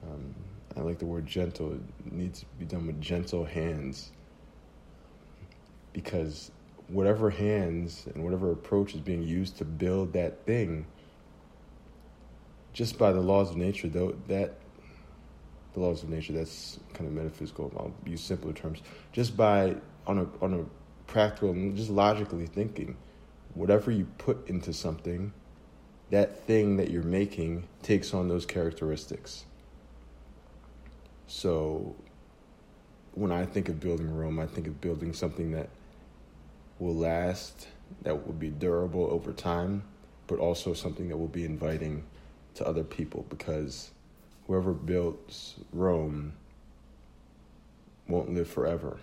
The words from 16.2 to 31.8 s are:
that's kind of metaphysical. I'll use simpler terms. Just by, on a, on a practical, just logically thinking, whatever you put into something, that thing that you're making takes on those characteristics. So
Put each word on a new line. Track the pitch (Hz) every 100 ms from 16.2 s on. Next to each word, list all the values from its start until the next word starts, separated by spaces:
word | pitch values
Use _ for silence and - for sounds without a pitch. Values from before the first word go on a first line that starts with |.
| 78
that's | 80 80 - - - -
kind | - 80
of |
metaphysical. | 78 80 - - - 73 -
I'll | - - -
use | 82
simpler | - 92 80
terms. | 78 80 80 - - -
Just | - 120 101
by, | 110 101 95 - - - -
on | 98
a, | 87 -
on | 92
a | 90 80 - - - -
practical, | 113 107 104 101 87 98
just | 98 110
logically | 98 101 104 104 85 82
thinking, | 95 110 - - 62 - - - - -
whatever | - 92 104 113
you | 110 90 -
put | - - -
into | 92 82
something, | 78 85 80 85 87 101 - - - - - - - -
that | 101 101 - -
thing | 110 104 98
that | 90
you're | 87
making | 82 95 101 - 82 85 85 -
takes | - 101 -
on | 95 90
those | 87 -
characteristics. | 90 85 80 78 76 - - - - - - - - - - - - - - - - - - - - - - -
So | - 92 80 78 78